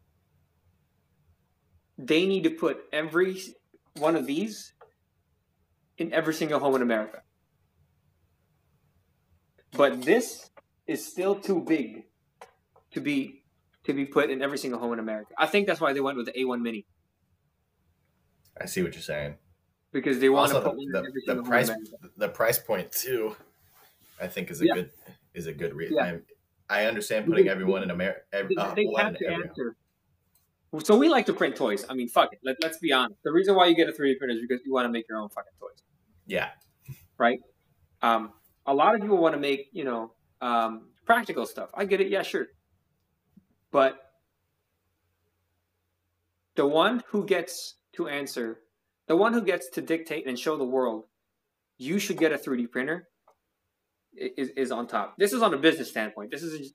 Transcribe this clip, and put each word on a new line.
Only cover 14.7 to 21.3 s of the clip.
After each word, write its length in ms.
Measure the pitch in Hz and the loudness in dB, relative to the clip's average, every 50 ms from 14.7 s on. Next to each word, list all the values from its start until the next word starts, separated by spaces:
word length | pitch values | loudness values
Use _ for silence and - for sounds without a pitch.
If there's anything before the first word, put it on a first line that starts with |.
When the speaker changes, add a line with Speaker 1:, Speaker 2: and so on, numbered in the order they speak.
| 120 113 | -6 -4
Speaker 1:
home 140 | 120 117 | -4 -4
in 60 | 117 113 | -4 -4
America. 340 | 110 110 107 107 104 - - - | -6 -6 -8 -8 -10 -8 -2 0
I 80 | 156 | 0
think 200 | 156 - 208 202 | 2 2 2 2
that's 140 | 196 165 151 | 2 0 0
why 120 | 160 143 | 0 0
they 80 | 135 143 | 0 0
went 160 | 135 135 143 | -2 -2 -2
with 100 | 123 113 | -4 -6
the 120 | - - 127 | -6 -4 -4
A 40 | 131 | -2
one 180 | 127 123 120 | -2 -2 -2
Mini. 240 | 117 117 113 104 - _ _ _ _ _ _ _ _ _ _ _ _ _ _ _ _ _ _ _ _ _ _ _ _ _ _ _ _ _ _ _ _ _ - - | -4 -4 -6 -8 -12 _ _ _ _ _ _ _ _ _ _ _ _ _ _ _ _ _ _ _ _ _ _ _ _ _ _ _ _ _ _ _ _ _ -14 -12
Speaker 2:
I 60 | 90 | -10
see 160 | 92 - 95 | -6 -4 -2
what 100 | 90 80 - | -2 -4 -4
you're 80 | - | -8
saying. 340 | - - 76 73 73 73 73 - _ _ _ _ _ _ _ _ _ _ | -8 -8 -6 -6 -6 -8 -10 -12 _ _ _ _ _ _ _ _ _ _
Speaker 1:
Because 260 | - 139 - 147 131 123 | -6 -4 -2 0 2 4
they 100 | 135 135 | 4 6
wanna 260 | 135 143 - - 143 | 6 6 4 4 4
Speaker 2:
Also, 60 | 127 | 2
Speaker 1:
put 40 | - | 2
Speaker 2:
the, 60 | 147 | 0
Speaker 1:
one 160 | - - 139 | -2 -4 -6
in 60 | - | -4
Speaker 2:
the, 60 | - - | -4 -4
Speaker 1:
every 120 | - 131 | -4 -4
Speaker 2:
the 80 | 135 131 - | -8 -6 -4
Speaker 1:
single 100 | 131 | -4